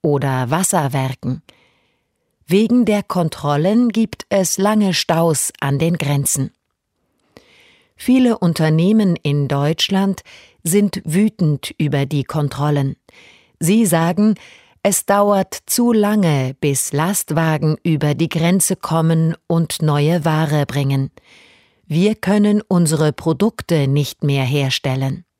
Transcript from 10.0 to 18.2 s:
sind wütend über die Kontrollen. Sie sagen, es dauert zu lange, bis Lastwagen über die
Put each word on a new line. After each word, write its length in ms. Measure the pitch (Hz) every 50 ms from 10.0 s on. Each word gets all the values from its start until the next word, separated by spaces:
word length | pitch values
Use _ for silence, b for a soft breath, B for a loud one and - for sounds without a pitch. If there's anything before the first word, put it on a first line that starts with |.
| 196 196 185 - B B B B B B B B B
sind 380 | 165 175 208 208 196 - 185 -
wütend 680 | 160 151 190 214 220 _ - 180 151 147 135 - - -
über 300 | - 151 147 135 139 139
die 160 | 139 156 143 135
Kontrollen. 720 | - - 160 143 139 - 127 143 151 147 143 139 135 135 _ _ b b b b b b b b b b b
Sie 260 | - 160 208 226 233
sagen, 480 | 180 170 165 165 170 180 190 208 220 202 B B B B B B B B B
es 240 | - 202 185 - -
dauert 500 | - 202 202 202 202 202 190 190 _ - - _
zu 260 | - - - 240 240 233
lange, 600 | 214 208 202 214 214 190 165 147 139 131 127 135 _
bis 340 | - 147 139 139 - - -
Lastwagen 840 | 143 156 180 202 - - - 156 160 165 160 156 143 156 156 156 - _
über 320 | 170 160 143 151 147 147
die 140 | 123